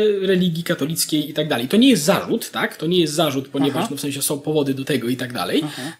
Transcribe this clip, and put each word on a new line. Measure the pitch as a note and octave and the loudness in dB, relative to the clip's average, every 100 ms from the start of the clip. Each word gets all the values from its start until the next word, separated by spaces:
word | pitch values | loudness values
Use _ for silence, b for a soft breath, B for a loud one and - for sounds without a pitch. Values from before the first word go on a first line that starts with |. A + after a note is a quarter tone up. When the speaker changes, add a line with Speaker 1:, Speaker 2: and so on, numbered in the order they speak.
| G#3+ G3+ | 2 2
Speaker 1:
religii | F#3+ F#3 F#3 D#3+ | 2 2 2 0
katolickiej | E3+ E3+ C#3+ D#3+ - D#3 C#3 | -2 -2 -2 -2 -2 -2 -2
i | |
tak | - D#3 | -4 -2
dalej. | B2+ B2+ | -2 2
To | G3+ | 4
nie | C4 | 6
jest | A3 | 6
zarzut, | D3 E3 F2+ A3+ - | 4 2 0 -4 -4
tak? | - A3 - | -4 -4 -4
To | D#3 | 0
nie | F3+ | 2
jest | D#3 | 2
zarzut, | D3 D#3+ C3+ C3 | 2 0 0 -4
ponieważ, | C#3+ C#3 B2+ | 0 0 0
Speaker 2:
Aha. | - | -4
Speaker 1:
no, | C#3+ | -4
w | |
sensie | D3 C3+ | -6 -4
są | - C#3+ | -4 -4
powody | - D#3 C#3 | -2 0 0
do | C3+ | -2
tego | C3+ C#3 A#2 | -2 -2 -2
i | B2 | -4
tak | B2+ | -4
dalej. | A#2+ F2+ A3+ | -6 -2 0
Speaker 2:
Aha. | D#4 - B3+ - | -2 -6 -10 -6